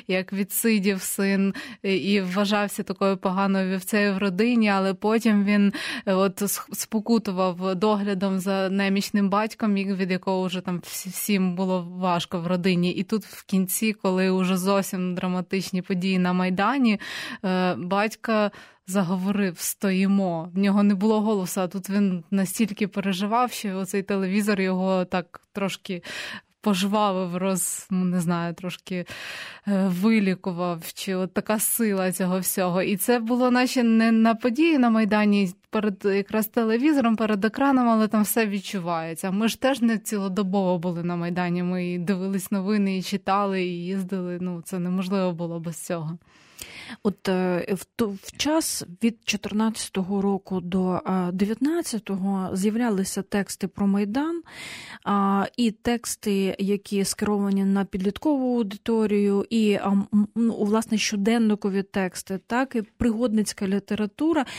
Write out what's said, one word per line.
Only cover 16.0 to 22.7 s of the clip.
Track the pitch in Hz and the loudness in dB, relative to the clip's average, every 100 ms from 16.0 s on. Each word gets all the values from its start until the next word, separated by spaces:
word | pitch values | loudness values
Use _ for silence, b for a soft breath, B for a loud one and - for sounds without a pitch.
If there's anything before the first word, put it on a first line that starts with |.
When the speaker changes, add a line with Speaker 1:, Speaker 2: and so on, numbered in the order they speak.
| 190 185 | 0 2
Speaker 1:
на | 180 | 2
Майдані, | 180 185 185 202 277 233 202 B B B 247 | 2 0 0 0 2 2 0 B B B -6
е, | 190 185 185 | -2 0 0
батька | 117 175 196 214 - - 214 208 B B B - | -2 -2 0 0 -4 -2 0 0 B B B -4
заговорив: | 196 175 190 190 208 196 165 | 0 0 0 0 0 -2 -2
«Стоїмо». | - - 196 185 196 196 190 165 156 | -8 -2 0 2 4 2 2 -2 -4
В | 180 | 0
нього | 196 202 | 2 4
не | 202 | 4
було | 196 214 214 | 4 2 2
голосу, | 214 202 180 196 | 2 0 -2 -2
а | 185 | -4
тут | 196 190 | -4 -4
він | 202 196 180 - | 0 0 -2 -2
настільки | 196 190 - 208 | -2 0 0 -2